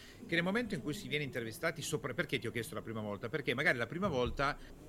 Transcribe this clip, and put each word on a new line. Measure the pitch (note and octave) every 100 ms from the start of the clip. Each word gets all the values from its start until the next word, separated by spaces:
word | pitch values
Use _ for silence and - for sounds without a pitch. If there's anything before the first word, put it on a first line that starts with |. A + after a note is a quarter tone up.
| - - -
che |
nel | E3+
momento | F3 G#3+ A#3
in | F3
cui | D3
si | C#3+ B2+
viene | D3
intervistati | C#3+ B2 A2+ A2 E3 E3+
sopra... | A2+ D3 D3
perché | - E3+ B2+
ti | A2
ho |
chiesto | A#2 A2
la | G#2+
prima | G#2 A2
volta? | G#2+ G2+ A#2
Perché | C#3 -
magari | B2 E3 C3
la | A#2
prima | E3 G3+
volta | C3 A#2+ - C#3+ D3 - -